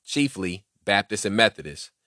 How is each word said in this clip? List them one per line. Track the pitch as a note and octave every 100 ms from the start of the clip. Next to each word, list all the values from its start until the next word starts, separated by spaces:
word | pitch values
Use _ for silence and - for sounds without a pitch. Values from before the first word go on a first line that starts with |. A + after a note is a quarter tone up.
chiefly | - D3 C#3 F#2+ F#2 F#2+ _ _ -
Baptist | G2+ - G#2+ G#2
and | G#2+
Methodist, | A2 - D2+ D2 - _